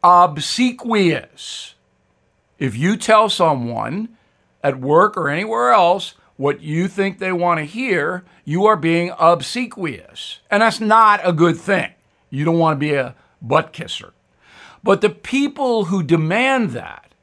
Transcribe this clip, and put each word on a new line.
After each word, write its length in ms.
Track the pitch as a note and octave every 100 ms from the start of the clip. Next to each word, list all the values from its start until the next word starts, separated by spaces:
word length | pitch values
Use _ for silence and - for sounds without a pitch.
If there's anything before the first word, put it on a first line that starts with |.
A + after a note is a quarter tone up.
obsequious. 1700 | F3 F3 F3 D3 C#3+ - B3 B3 A#3 A3 F3+ C#3 - _ - - - _ _ _ _ _ _ _ _ _
If 160 | C3+
you 220 | A2 E3+ A#3
tell 320 | - A3 A3
someone 880 | - E3 C#3 A#2+ A2+ A2 E3+ A3+ _ _ _ _ _
at 160 | C#3+ C3
work 340 | C3 D#3 G3+
or 140 | G#3 D3
anywhere 440 | D3+ G#3+ A3+ B3
else 420 | A3+ F3 F#3+ - _ _ -
what 240 | C3+ C#3
you 260 | D#3 D#3+ F#3
think 300 | G3+ G3 G3
they 140 | F#3
want 280 | F3+ F3 E3
to 60 | D3+
hear, 580 | G#3 C4 F3+ D#3+ F3+ - _ -
you 180 | D#3+
are 140 | G3+ G#3
being 340 | E3 E3 F3 D3+
obsequious. 1200 | E3 E3+ C#3 A#3+ B3 - E3+ A2 - - - - _
And 120 | G#3
that's 180 | A3+ -
not 400 | G#3+ A3 G#3+ G#3
a 120 | F3+
good 240 | D#3+ E3+ E3
thing. 340 | - F#3+ B2 _ _ _ _
You 160 | C3+ D#3
don't 120 | E3+
want 180 | E3 D3
to 40 |
be 140 | D3+
a 200 | C#3+ B2+ - _ _
butt 320 | A#2 C#3+ D#3+
kisser. 400 | - - - F2 _ _ _ _ - - -
But 200 | - G3
the 80 | G#3
people 760 | G#3 - C4 C#4 C#4+ C4 A3+
who 180 | F3+ G3
demand 680 | D3 D#3+ D#3 G3+ C4 C4+ G#3
that 420 | A#2 E2 - _ _